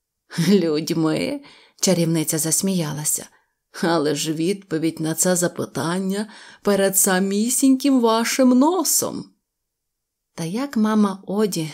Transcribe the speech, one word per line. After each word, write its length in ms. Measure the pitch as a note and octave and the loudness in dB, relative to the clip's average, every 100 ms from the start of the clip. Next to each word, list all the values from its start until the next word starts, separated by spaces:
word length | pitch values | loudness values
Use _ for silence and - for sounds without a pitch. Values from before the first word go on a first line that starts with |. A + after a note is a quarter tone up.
| _ _ _ - D#3+ | _ _ _ -2 2
«Людьми?» — 920 | G3+ E3 D3+ D#3+ E3 D#3 D#3 E3+ C#4+ - - _ - | 4 2 -2 -2 -2 0 0 -4 -6 -12 -20 _ -4
чарівниця 580 | - E3+ E3 E3 D#3 D#3+ | 0 2 2 0 -2 -4
засміялася. 880 | D#3+ - G3 F#3 D3+ D3 D3+ - - _ _ _ _ - | -2 -2 -2 -2 -4 -6 -6 -6 -8 _ _ _ _ -4
«Але 320 | E3 E3 D3 | -2 0 0
ж 180 | D3 D#3 | -2 -4
відповідь 680 | D#3 E3 G3 - D#3+ D#3+ D#3+ | -2 -4 -4 -6 -4 -4 -4
на 140 | D#3+ | -4
це 220 | D#3+ F#3 F3+ | -2 0 0
запитання 920 | F3 - B2+ C#3+ D3 F#3 F#3+ G3 G#3+ - - - | -2 -4 -8 -4 -4 -2 -2 -4 -6 -12 -20 -6
перед 360 | - G3 G3 F#3+ | 0 2 2 2
самісіньким 1040 | - F#3 G3 G3+ A3+ - C4+ C4 C#4 C4 | 2 2 0 0 -2 2 2 4 2 2
вашим 480 | A#3 A3 A#3 - B3+ | 4 2 0 2 4
носом». 760 | B3 D4 F#4 D4+ - - - - _ _ _ _ _ _ _ _ _ _ | 6 4 2 0 -2 -2 -6 -14 _ _ _ _ _ _ _ _ _ _
Та 100 | - | -10
як 320 | E3 G#3+ C#4 B3+ | -6 -6 -4 0
мама 460 | G#3+ A3 G3+ F#3+ - | 2 2 2 -2 -6
Оді 460 | G3 G#3+ E3+ D#3 | -2 -2 -2 -6